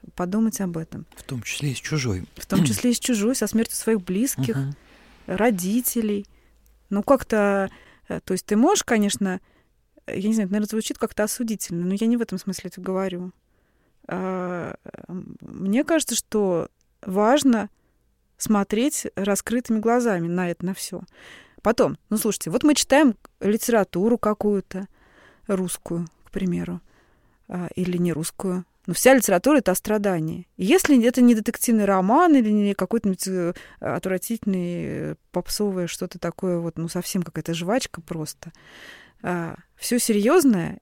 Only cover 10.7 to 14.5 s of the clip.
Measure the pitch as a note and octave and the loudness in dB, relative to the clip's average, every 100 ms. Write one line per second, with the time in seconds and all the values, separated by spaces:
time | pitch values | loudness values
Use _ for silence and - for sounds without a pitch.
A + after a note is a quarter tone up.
10.7 | A3 - - A#3 - G#3+ - A3+ G#3 - | -4 -6 -4 -6 -2 -2 -2 -4 -4 -4
11.7 | E3+ F3+ G3 A3+ A#3+ A3 F#3+ - F3+ F3+ | -4 -2 0 2 0 0 -4 -6 -8 -10
12.7 | - F#3 F#3 F#3+ F3 F3+ - _ _ _ | -10 -6 -4 -4 -6 -10 -14 _ _ _
13.7 | _ _ _ - F#3 F#3 F#3 F3+ | _ _ _ -10 -8 -6 -6 -6